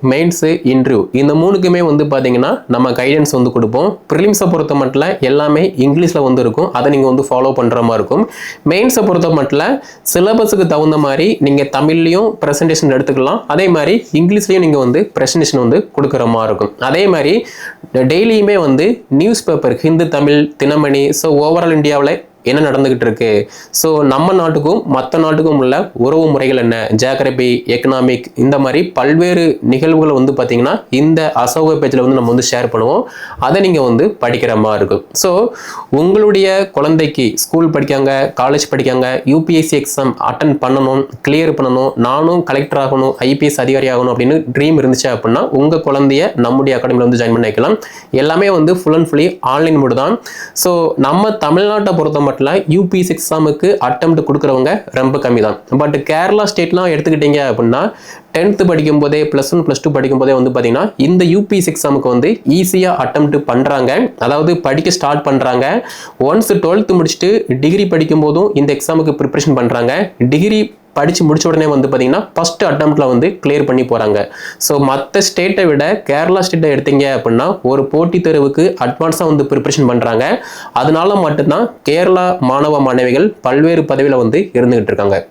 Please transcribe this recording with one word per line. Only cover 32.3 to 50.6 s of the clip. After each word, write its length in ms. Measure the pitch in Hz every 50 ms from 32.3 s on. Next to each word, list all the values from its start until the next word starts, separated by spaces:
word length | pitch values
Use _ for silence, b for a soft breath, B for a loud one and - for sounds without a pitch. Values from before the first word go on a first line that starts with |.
| 120
வந்து 120 | 127 120 -
ஷேர் 180 | - 120 123 117 117
பண்ணுவோம். 300 | 110 110 123 156 220 247 B B B B B B B 127
அதை 120 | 131 160 196 196
நீங்க 160 | 185 175 151 135
வந்து 220 | 123 117 113 104 107 - - -
படிக்கிற 340 | 120 123 120 120 117 113 107 107
மாதிரி 160 | 110 107 101
இருக்கும். 240 | 98 98 101 98 - - - -
So 100 | - 190 175 190 233 233 B B B B B B B B - 139
உங்களுடைய 460 | 160 180 196 214 214 208 202 196 190 190 190 196 196 190 -
குழந்தைக்கு 500 | 143 143 151 160 160 160 143 151 - 127 107 92 - -
ஸ்கூல் 260 | - - 160 165 156 156
படிக்காங்க, 360 | 143 131 127 143 135 135 135 135 135 139 135 - -
காலேஜ் 240 | 127 135 143 147 - - -
படிக்காங்க, 320 | 131 123 135 127 127 127 127 131 131 - 135
யூ 80 | 143 160 160
பி 80 | 165 170 156
எஸ் 100 | 156 160 -
சி 40 | 143
எக்ஸாம் 300 | 143 - - - 135 127 117 - - -
அட்டெண்ட் 260 | - - - 156 135 - -
பண்ணணும், 360 | 127 131 139 135 131 135 135 139 - - - -
கிளியர் 260 | 143 147 156 165 156 151 151
பண்ணணும், 280 | 135 127 123 127 131 131 - 120 117
நானும் 360 | 120 131 147 160 165 175 175 170 -
கலெக்டர் 300 | 135 139 143 - - 143 135
ஆகணும், 320 | 127 135 131 131 131 135 - 123
ஐ 40 | 131 139 139 147
பி 60 | 147
எஸ் 100 | 143 - 127
அதிகாரி 240 | 127 135 135 131 131 127
ஆகணும் 200 | 123 123 123 120
அப்படின்னு 240 | 120 120 127 156 160 156 120 123
ட்ரீம் 240 | 139 143 156 160 147 131
இருந்துச்சு 260 | 127 127 123 - 135 120
அப்படின்னா, 300 | 113 - 113 117 151 214 - - 131
உங்க 200 | 143 151 165 156 160
குழந்தைய 420 | 147 139 139 139 139 139 143 175 - - 131 120
நம்முடைய 280 | 117 127 135 135 135 131 120
அகாடமில 280 | - 127 127 123 123
வந்து 140 | 120 120 117 117
ஜாயின் 140 | 120 113
பண்ண 100 | 110 117 110
வைக்கலாம். 260 | 104 - 123 165 214 214 B B B B B B - 131 139
எல்லாமே 280 | 151 160 175 196 202 190
வந்து 160 | 165 156 165 185 180 -
full 140 | 160 156 165
and 100 | 165 160 -
fully 160 | 143 160 185 - - - 127 131
ஆன்லைன் 260 | 147 160 165 160 143 139
மோடு 140 | 127 117 131 135
தான். 120 | 170 226 233 B B B B B B B -